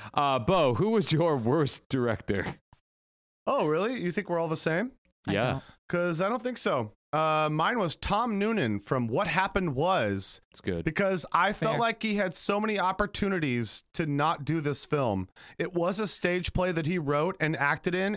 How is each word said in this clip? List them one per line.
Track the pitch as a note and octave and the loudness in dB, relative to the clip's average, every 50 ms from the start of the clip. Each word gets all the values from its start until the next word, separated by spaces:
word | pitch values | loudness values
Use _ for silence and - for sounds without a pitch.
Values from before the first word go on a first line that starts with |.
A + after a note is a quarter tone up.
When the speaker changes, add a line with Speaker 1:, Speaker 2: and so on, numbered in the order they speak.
| - - - | -16 -4 -2
Speaker 1:
uh, | - C#3+ C#3 C3+ C3 | 0 2 2 2 0
Bo, | A2+ G2+ F#3+ F#3 D#3 C3 A#2+ | 2 2 2 4 4 2 2
who | G#2 F3 G#3+ | 2 2 2
was | A3+ G#3+ E3 - D#3+ | 2 2 2 2 2
your | D3 E3+ E3+ D3+ | 2 2 2 2
worst | C3+ A2 A#2 C#3 E3 D3+ C3 - - - _ | 0 2 2 2 2 2 0 -2 -6 -6 _
director? | - C3+ A#2+ A#2+ A2 - - - G#2 G2 E2 - - - _ _ - _ _ _ _ _ _ _ _ _ _ _ _ _ _ | -2 0 0 0 0 -2 -2 -2 -2 0 0 -4 -6 -10 _ _ -20 _ _ _ _ _ _ _ _ _ _ _ _ _ _
Speaker 2:
Oh, | - B3+ C#4 G3+ | -2 0 0 0
really? | D3+ D3+ E3 G3 A#3 C4 A3+ | 0 0 0 0 -2 -2 -4
You | F3 F3 | -4 -4
think | E3 - F#3+ - | -4 -4 -4 -2
we're | F3 E3+ | -2 -2
all | E3 E3 | 0 -2
the | D#3+ | -4
same? | D#3 - E3 D#3+ F3 A3 B3+ - _ _ _ _ _ _ - | -2 -2 -2 0 0 -2 -4 -6 _ _ _ _ _ _ -2
Speaker 3:
I | G2+ | 0
Speaker 1:
Yeah. | G2 A#2 B2+ C3+ | 2 2 0 0
Speaker 3:
don't. | C3+ - - - _ _ _ | -4 -6 -12 -20 _ _ _
Speaker 2:
'Cause | - F3 F3 F3 E3+ D#3 F#3+ | -2 0 0 0 0 0 0
I | G3+ | 0
don't | A#3 B3 A3 | -2 -2 -4
think | B3+ B3 - | -6 -6 -2
so. | - G#3+ E3 C3+ A2+ G#2+ - _ _ _ - | -2 0 0 0 -2 -4 -8 _ _ _ -2
Uh, | D3+ D#3 D#3 D#3 D#3 D3+ D3+ D3+ | 0 2 2 2 2 2 2 2
mine | D#3 E3 G3 A#3+ B3 | 2 2 2 2 0
was | G3 D#3+ - | 0 -2 -2
Tom | - - - G3 G#3 A#3+ B3 G#3+ G3 | -4 -2 -2 0 0 0 0 0 0
Noonan | G3+ A3 A3+ G#3 D3 A2+ G#2 G2+ | 0 2 2 2 2 2 0 -2
from | - - C#3+ C3 A#2+ | -2 -2 0 0 0
What | A2+ A2 D#3+ G#3 E3+ | 0 0 0 0 0
Happened | D3 F#3 F#3+ G3 - G3 F#3 E3 B2+ | 0 0 0 0 0 0 0 0 0
Was. | B2 D#3 F3+ F#3+ E3 A#2+ G#2 G2+ G2 F#2+ - - - - _ | 0 2 2 4 2 2 2 0 0 -2 -2 -4 -6 -10 _
Speaker 1:
It's | - - - | -20 -8 -4
good. | - F2+ E2+ D#2+ | -2 -2 0 0
Speaker 2:
Because | E3 D#3 - G3+ F#3+ F#3+ F3 - - - | -2 0 2 2 2 2 0 -2 0 2
I | E3 F3+ G3 G#3 | 2 2 2 0
felt | - - A3 A3+ | 0 0 0 0
Speaker 3:
Fair. | - | 2
Speaker 2:
like | A#3 A3+ A3 - - | 0 0 0 -2 -2
he | A3 G#3 | 0 0
had | G3+ G3+ F#3 - | 0 0 -2 -2
so | - - - G3+ G#3 | -2 0 0 0 0
many | G#3+ A3 G#3 G3 | 0 0 0 0
opportunities | F3 F#3 F#3+ - G#3 G3+ - - G#3 G3 F#3+ F3+ D#3 C#3 B2 A#2+ A#2 G#2 - - - _ _ | 0 -2 0 0 -2 -2 -2 -2 -2 -2 0 0 0 0 0 0 -2 -2 -4 -6 -6 _ _
to | - E3+ | -4 -2
not | D3+ C#3+ C#3+ C#3+ D#3+ E3 - C#3 | 0 0 0 2 0 0 -2 -2
do | A#2+ D#3 E3 D3 | -2 -2 0 0
this | D3 C#3 - - | -2 -2 -2 -2
film. | - - D3 C3+ A#2 G2+ F#2+ F#2 - _ - - - - - | -2 -2 0 0 0 0 -2 -4 -6 _ -20 -20 -20 -6 -6
It | F3 F3 F3+ | -6 -4 -2
was | F3 E3+ F3 G3+ F#3+ | -2 -2 0 0 -2
a | G#3+ | -2
stage | G3 - - - F3+ F3 F3+ F3 - - | -4 -4 -2 0 0 0 0 -2 -2 -2
play | - F3+ F#3 F3+ | 0 0 0 0
that | D#3+ D#3 | 0 0
he | D3 F#3 F3+ | 0 0 0
wrote | D3+ C3+ D3 D3 D#3 F3+ F#3 - | 0 0 0 0 0 -2 -2 -2
and | D#3 D3+ D#3+ - | 0 0 0 0
acted | C#3 C#3+ D#3 E3+ - F#3 F3 | 0 0 0 0 -2 -2 -2
in, | F3+ F#3+ G3 G#3+ | 0 -2 -2 -2